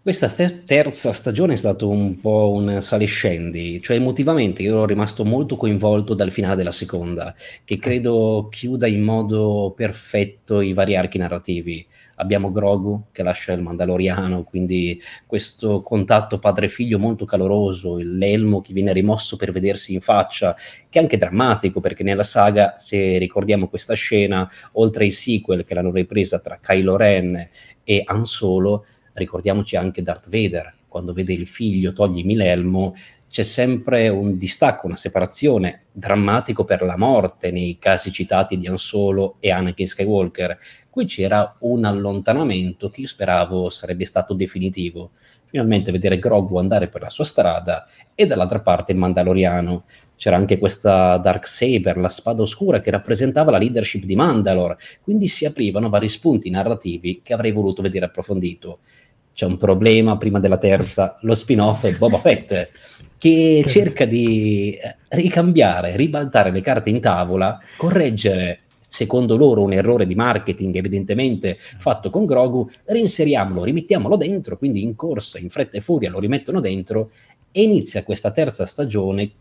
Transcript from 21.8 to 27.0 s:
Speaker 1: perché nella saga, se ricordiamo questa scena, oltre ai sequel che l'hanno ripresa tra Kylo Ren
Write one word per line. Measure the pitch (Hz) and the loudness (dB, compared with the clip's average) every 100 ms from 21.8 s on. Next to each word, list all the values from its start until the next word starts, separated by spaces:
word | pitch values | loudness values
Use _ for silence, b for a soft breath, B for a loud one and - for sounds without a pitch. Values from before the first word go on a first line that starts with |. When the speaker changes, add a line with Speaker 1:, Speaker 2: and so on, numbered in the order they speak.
Speaker 1:
perché | 92 - | -6 -4
nella | 98 98 | -4 -2
saga, | 104 - 104 104 98 - | 0 4 4 6 2 0
se | - 101 95 92 | -6 -2 2 0
ricordiamo | 92 - 101 101 92 | 0 -2 0 0 0
questa | - - | -6 -6
scena, | 110 - 107 101 95 92 B B | -6 0 2 2 0 -4 B B
oltre | 110 113 110 | 2 2 4
ai | 104 | 0
sequel | - - 110 - 90 | 0 -2 -2 0 -2
che | 90 | -2
l'hanno | 90 90 | -2 0
ripresa | 92 90 107 92 87 | 0 -2 -2 0 -2
tra | - - | -6 -14
Kylo | - 95 95 | -2 0 2
Ren | 95 | 4